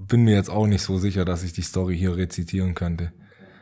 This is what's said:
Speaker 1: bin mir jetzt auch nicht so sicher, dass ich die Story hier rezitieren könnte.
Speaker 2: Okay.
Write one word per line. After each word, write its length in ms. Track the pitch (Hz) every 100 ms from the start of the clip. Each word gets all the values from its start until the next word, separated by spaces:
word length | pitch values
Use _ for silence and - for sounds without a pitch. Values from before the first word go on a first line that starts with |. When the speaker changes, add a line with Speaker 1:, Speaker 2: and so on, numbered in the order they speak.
| 95
Speaker 1:
bin 160 | 120
mir 120 | 117 101
jetzt 140 | 90
auch 180 | 104 107
nicht 140 | 98
so 140 | - 95
sicher, 280 | 98 95 87
dass 180 | 85
ich 100 | 87
die 80 | 87
Story 360 | 87 92 92 87
hier 180 | 92 87
rezitieren 560 | 90 - 85 98 92 85
könnte. 360 | 87 82 85 -
Speaker 2:
Okay. 320 | - _ - -